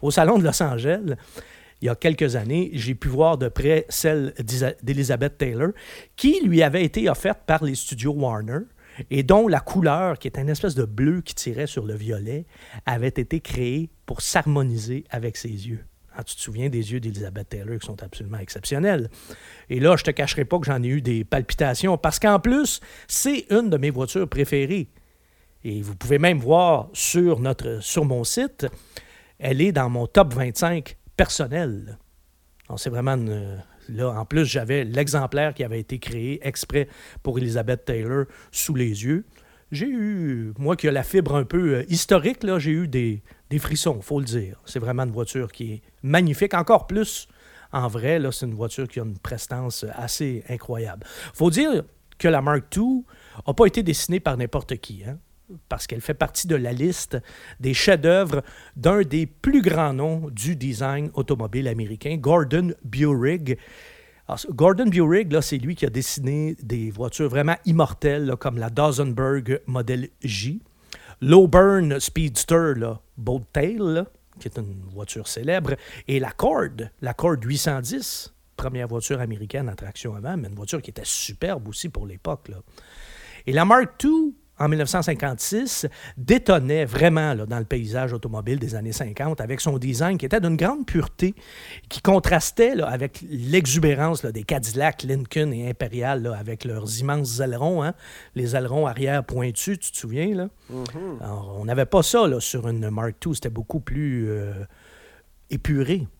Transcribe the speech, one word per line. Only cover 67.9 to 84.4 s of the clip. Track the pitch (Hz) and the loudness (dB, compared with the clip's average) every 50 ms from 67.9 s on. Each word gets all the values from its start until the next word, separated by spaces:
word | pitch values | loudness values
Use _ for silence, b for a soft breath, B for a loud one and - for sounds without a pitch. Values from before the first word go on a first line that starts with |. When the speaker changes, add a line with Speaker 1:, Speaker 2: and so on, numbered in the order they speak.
| - - - 147 143 147 147 | 2 0 0 2 2 2 0
Speaker 1:
là, | 135 127 | -2 -2
comme | - - 139 120 | -2 -2 -4 -2
la | 117 113 117 | -2 -4 -4
Duesenberg | 117 127 147 151 135 120 147 135 120 113 131 131 139 139 123 117 131 139 - | 0 2 2 2 2 2 0 -2 0 0 0 0 0 -2 0 -2 -4 -4 -4
modèle | - 127 127 120 113 127 123 127 - _ _ - | -4 -4 -4 -2 -2 -2 -2 -4 -6 _ _ -8
J, | 127 107 98 98 123 156 220 - _ _ B B B B B B B B B | -6 -4 -4 -4 -4 -6 -6 -10 _ _ B B B B B B B B B
l'Auburn | - 131 160 190 190 170 139 180 190 196 196 196 175 151 139 139 | 4 10 10 12 12 12 10 8 8 8 6 4 2 2 0 -2
Speedster, | - - - 165 160 147 117 - - - 165 165 165 156 139 | -4 -4 -2 -2 -2 -2 -2 -4 0 2 2 4 4 2 0
là, | 120 113 117 113 113 _ _ _ - | -2 -2 -4 -6 -8 _ _ _ -10
Boat | 117 113 123 131 110 - _ | -4 -4 -4 -4 -4 -4 _
Tail, | 147 143 175 226 226 | -2 0 0 0 -2
là, | 208 175 160 165 185 202 _ _ _ _ _ - | 0 0 0 0 -2 -4 _ _ _ _ _ -14
qui | - 113 | -14 -10
est | - | -8
une | - 110 101 95 95 95 95 | -8 -10 -8 -10 -12 -14 -14
voiture | 95 101 104 - - 113 104 - | -12 -14 -12 -10 -10 -12 -8 -8
célèbre, | - - 117 143 175 185 170 127 139 B B B B B B - | -8 -6 -2 -2 -2 0 0 -2 -4 B B B B B B -2
et | 139 135 | -2 -2
la | 131 - | -2 -4
Cord, | - - - 247 320 196 104 - - 113 113 107 _ _ - | -4 0 0 2 2 2 -2 -2 -4 -10 -12 -12 _ _ -8
la | 127 117 | -8 -6
Cord | - - 175 160 135 110 | 0 0 2 2 2 -2
huit | 117 143 143 | -4 -2 -2
cent | - 160 143 135 127 | 0 -2 -2 -2 -4
dix, | 117 220 269 233 - - - - - _ _ _ _ _ | -6 -6 -6 -6 -8 -8 -10 -12 -14 _ _ _ _ _
première | - - 131 127 123 120 117 | -8 -8 -6 -6 -6 -6 -6
voiture | 117 117 113 - 143 127 | -6 -6 -4 -4 -4 -4
américaine | 123 117 110 104 107 101 - 135 139 120 | -4 -6 -6 -8 -10 -8 -6 -6 -6 -6
à | 98 | -8
traction | - - 101 101 - - 120 107 | -10 -12 -12 -12 -10 -10 -10 -8
avant, | 104 101 139 185 180 | -8 -8 -6 -6 -6
mais | 120 101 | -6 -8
une | 101 | -10
voiture | 101 104 101 - 156 | -10 -8 -8 -8 -8
qui | - - | -8 -10
était | - - - | -14 -12 -6
superbe | - - - - - 104 - - 180 196 139 110 107 | -6 -6 -4 -6 -8 -8 -6 -4 -4 -4 -6 -8 -10
aussi | 107 - - 90 | -10 -8 -10 -8
pour | - - 104 | -6 -6 -8
l'époque, | 101 95 92 _ 85 95 - _ - | -8 -10 -10 _ -8 -8 -8 _ -14
là. | 104 92 - B B B B B B B B B B B B B B B B | -16 -16 -16 B B B B B B B B B B B B B B B B
Et | - 131 | 0 2
la | 151 170 | 4 6
Mark | 196 226 254 254 247 - _ | 8 8 6 6 2 -4 _
two | - 285 311 320 320 294 254 _ | 0 2 4 4 2 0 -2 _